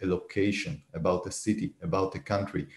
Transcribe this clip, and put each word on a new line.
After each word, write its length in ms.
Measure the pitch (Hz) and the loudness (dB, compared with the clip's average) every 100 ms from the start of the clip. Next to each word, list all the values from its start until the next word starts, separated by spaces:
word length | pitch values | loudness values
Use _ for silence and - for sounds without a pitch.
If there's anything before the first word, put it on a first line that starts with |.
a 20 | 98 | 0
location, 800 | 90 - 101 101 98 85 73 - | 0 0 2 2 2 -2 -6 -8
about 320 | 82 87 90 - | -2 2 2 0
a 40 | |
city, 400 | - - 104 - - | -2 0 0 0 -4
about 320 | 87 95 95 | -2 0 0
a 60 | - | -2
country. 480 | - 101 98 87 - | -2 0 0 -2 -6